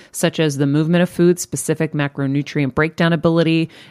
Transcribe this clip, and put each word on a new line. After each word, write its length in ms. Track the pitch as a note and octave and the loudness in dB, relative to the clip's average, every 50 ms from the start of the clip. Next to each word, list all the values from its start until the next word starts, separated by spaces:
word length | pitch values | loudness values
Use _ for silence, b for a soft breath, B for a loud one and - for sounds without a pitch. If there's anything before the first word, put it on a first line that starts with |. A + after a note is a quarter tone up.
| B B | B B
such 260 | B - - E3 - E3+ | B -2 -2 -2 0 0
as 200 | D#3+ D3+ C#3 C3+ | 0 0 0 0
the 80 | C#3+ C#3 | 0 0
movement 340 | C#3 D3+ D#3 D#3+ F3 F3 | 0 0 0 2 2 2
of 80 | F3+ F3 | 2 0
food, 300 | - - F3 F3 F3+ - | 0 2 2 2 2 0
specific 520 | - - - - - - D#3 - D#3+ D3 - | -2 -8 -8 -8 -4 -4 -2 -2 -4 -4 -2
macronutrient 840 | D3 C#3+ C#3 - C#3+ C#3 C3+ C#3 C#3+ C#3+ - - D3+ C#3 C3 - | -4 -4 -4 -4 -4 -4 -2 -2 -2 -4 -4 -2 -2 -2 -2 0
breakdown 360 | D3+ D#3 D#3+ - - E3+ E3 | 0 0 0 0 0 0 0
ability, 560 | E3+ D3+ D#3+ E3 E3 E3+ E3 D#3+ D#3+ E3 D#3+ B B B B B | 2 2 2 2 2 2 2 2 2 0 0 B B B B B